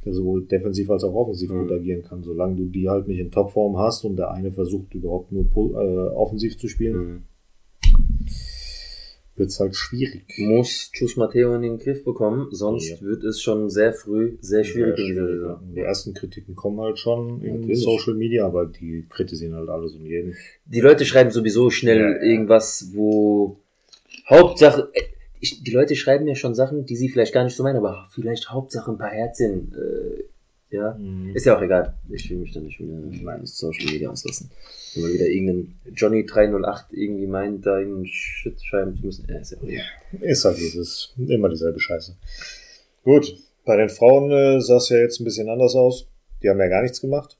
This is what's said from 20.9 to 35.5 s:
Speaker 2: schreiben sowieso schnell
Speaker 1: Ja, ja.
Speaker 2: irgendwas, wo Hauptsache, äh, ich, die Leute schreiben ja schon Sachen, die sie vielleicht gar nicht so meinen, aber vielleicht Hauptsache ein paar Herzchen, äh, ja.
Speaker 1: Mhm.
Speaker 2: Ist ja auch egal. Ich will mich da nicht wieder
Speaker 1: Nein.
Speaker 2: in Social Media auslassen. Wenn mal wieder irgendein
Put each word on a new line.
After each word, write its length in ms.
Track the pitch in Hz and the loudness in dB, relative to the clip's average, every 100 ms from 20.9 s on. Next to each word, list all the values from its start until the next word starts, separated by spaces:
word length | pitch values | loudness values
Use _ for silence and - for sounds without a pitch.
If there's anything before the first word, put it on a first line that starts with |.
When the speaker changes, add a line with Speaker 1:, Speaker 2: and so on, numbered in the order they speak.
| 147 | 8
Speaker 2:
schreiben 260 | 131 131 123 | 6 6 6
sowieso 400 | 113 110 107 123 | 4 0 4 4
schnell 280 | - 120 113 | 4 4 4
Speaker 1:
Ja, 100 | 104 | 4
ja. 120 | 98 | 2
Speaker 2:
irgendwas, 680 | 110 113 107 113 - - 92 | 2 2 6 6 6 -8 -8
wo 640 | 101 107 107 104 104 101 101 _ _ _ _ _ - - | -2 2 4 4 2 0 -4 _ _ _ _ _ -20 8
Hauptsache, 600 | 147 175 - 151 139 - | 10 10 8 8 8 -2
äh, 80 | - - - - - | -4 -6 -14 -20 -10
ich, 200 | - - | -10 -8
die 80 | 120 | -2
Leute 260 | 120 147 139 | 2 2 2
schreiben 300 | - 143 151 | 2 2 2
ja 60 | |
schon 200 | 135 131 | -2 -4
Sachen, 300 | 117 135 147 | 0 0 0
die 120 | 131 120 | -6 -4
sie 120 | 131 | -2
vielleicht 240 | 123 110 | 2 2
gar 120 | 131 | 2
nicht 120 | 123 - | 0 0
so 60 | |
meinen, 160 | 131 131 | 0 0
aber 300 | 104 92 - | -2 -4 -14
vielleicht 400 | - 110 113 - | -8 -6 -6 -6
Hauptsache 400 | 127 131 120 110 | -10 -8 -10 -8
ein 80 | 107 | -8
paar 100 | 107 | -8
Herzchen, 640 | 107 117 - 117 95 87 | -6 -6 -2 -2 -2 -8
äh, 500 | - 73 - - - - _ _ _ _ 101 | -8 -8 -6 -8 -10 -14 _ _ _ _ -6
ja. 220 | 104 113 | -6 -8
Speaker 1:
Mhm. 360 | 101 95 92 | -10 -10 -8
Speaker 2:
Ist 120 | 98 135 | 0 4
ja 100 | 104 | 4
auch 60 | |
egal. 320 | 92 92 87 - - | 4 2 0 -8 -12
Ich 180 | 101 - | -12 -10
will 80 | 90 | -8
mich 160 | 82 | -8
da 80 | 82 | -12
nicht 180 | 76 - | -14 -14
wieder 140 | 78 | -14
Speaker 1:
Nein. 480 | 80 76 87 85 76 | -12 -12 -12 -12 -12
Speaker 2:
in 60 | 67 | -14
Social 400 | - 80 80 - | -10 -8 -6 -6
Media 200 | 76 73 | -6 -8
auslassen. 400 | - - - - - - - - | -8 -10 -12 -14 -20 -20 -20 -14
Wenn 80 | - | -6
mal 80 | 82 | -4
wieder 120 | 87 85 | 0 2
irgendein 480 | 95 95 | 2 0